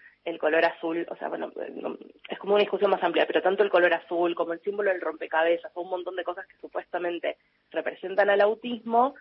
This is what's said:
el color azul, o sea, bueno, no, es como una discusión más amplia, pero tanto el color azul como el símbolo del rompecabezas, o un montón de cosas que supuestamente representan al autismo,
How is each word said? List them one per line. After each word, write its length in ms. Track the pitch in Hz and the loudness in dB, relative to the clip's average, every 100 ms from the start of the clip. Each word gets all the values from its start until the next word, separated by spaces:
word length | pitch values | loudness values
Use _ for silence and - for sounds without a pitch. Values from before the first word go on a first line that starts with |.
| - _ | -20 _
el 140 | - 165 | -10 -2
color 260 | 156 160 | 0 4
azul, 420 | 165 165 165 165 - | 2 0 -4 -4 -6
o 60 | - | -8
sea, 120 | 151 | -8
bueno, 220 | - - - - | -6 -8 -8 -10
no, 220 | - - - - - - | -8 -10 -10 -16 -20 -14
es 100 | - | -12
como 160 | 185 | 0
una 80 | 208 | 2
discusión 280 | 202 190 196 | 2 2 2
más 120 | 180 | 2
amplia, 240 | 175 160 - | 2 2 2
pero 160 | 165 | 2
tanto 200 | 180 196 | 2 2
el 80 | 202 | 4
color 220 | 180 175 | 6 4
azul 420 | 165 - 170 175 | 2 -2 -2 0
como 180 | 175 170 | 0 -4
el 80 | 165 | -4
símbolo 280 | - 202 202 | -6 -2 0
del 100 | 180 | 0
rompecabezas, 720 | 160 156 160 160 165 170 156 | -4 -6 -2 2 4 2 -2
o 80 | - | -10
un 80 | 175 | -6
montón 260 | 180 180 185 | -6 -6 -6
de 80 | |
cosas 220 | 175 180 190 | -8 -8 -12
que 100 | _ | _
supuestamente 760 | - 208 - 180 175 175 147 - _ _ _ | -10 -10 -6 -4 -4 -4 -6 -8 _ _ _
representan 600 | 160 156 156 185 190 202 | -6 -6 -6 -4 2 4
al 100 | 202 | 6
autismo, 760 | 202 220 247 240 233 233 262 285 | 4 2 -4 -8 0 4 4 0